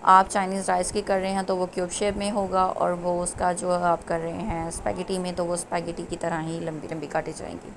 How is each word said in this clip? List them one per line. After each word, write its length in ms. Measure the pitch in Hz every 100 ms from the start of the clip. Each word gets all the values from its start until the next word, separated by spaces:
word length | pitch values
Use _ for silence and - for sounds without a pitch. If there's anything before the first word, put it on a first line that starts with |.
आप 240 | - 185 190
चाइनीज़ 400 | 208 190 196 190
राइस 240 | 180 180
की 100 | 208
कर 160 | 202 196
रहे 140 | 190
हैं 120 | 196
तो 120 | 190 185
वो 100 | 180
क्यूब 220 | 190 180
शेप 280 | - 208 202
में 140 | 202
होगा 360 | 208 190 190 185
और 260 | - 180
वो 300 | 175 175 175
उसका 300 | 175 - 180
जो 180 | 175 180
आप 340 | 180 175 170
कर 140 | - 170
रहे 140 | 165
हैं 380 | 180 - 165 165
स्पैगेटी 480 | - 208 190 180 185
में 160 | 180
तो 100 | 175
वो 120 | 175 175
स्पैगेटी 460 | - 175 170 165
की 140 | 170 170
तरह 220 | 170 165
ही 220 | 160 165
लंबी 340 | 165 156 -
लंबी 120 | 160 147
काटी 260 | 160 160
जाएंगी। 400 | 156 78 87 -